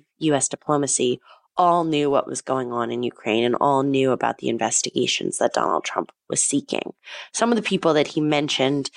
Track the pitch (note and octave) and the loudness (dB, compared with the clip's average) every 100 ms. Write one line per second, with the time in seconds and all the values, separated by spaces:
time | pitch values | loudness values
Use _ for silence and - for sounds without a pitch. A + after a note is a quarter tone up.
0 | _ _ D#3 C#3 - - - D3 C#3 - | _ _ 0 2 0 -4 -2 0 0 0
1 | B2+ B2+ - - _ - F3+ F3 E3 D3+ | 0 -2 -8 -20 _ 0 2 4 2 0
2 | C#3+ C#3 - C3 - C3 B2 A#2+ A#2 A#2+ | 2 0 0 -8 -4 -4 -2 -4 -4 -2
3 | A#2+ - A#2+ A2 A#2+ A#2+ C#3+ C#3 C#3 C3+ | -4 -4 -2 2 2 2 2 2 2 2
4 | C3 B2 A#2 - C3 A#2 A2 - - - | 2 2 0 -2 -4 -2 0 -2 -2 -2
5 | - - - - A#2 - - E2+ - - | -2 -2 -4 -2 0 0 0 -2 -2 -6
6 | E2+ _ _ D2+ - C#3+ - - - - | -6 _ _ -2 0 -2 -2 -6 -6 -12
7 | - - - - A3+ A#3 - F#3 E3+ D3+ | -18 -16 -12 -2 0 0 0 0 2 2
8 | C#3+ - D3+ D3 D3 - C3+ C#3+ C3+ | 2 0 0 0 0 0 0 0 -4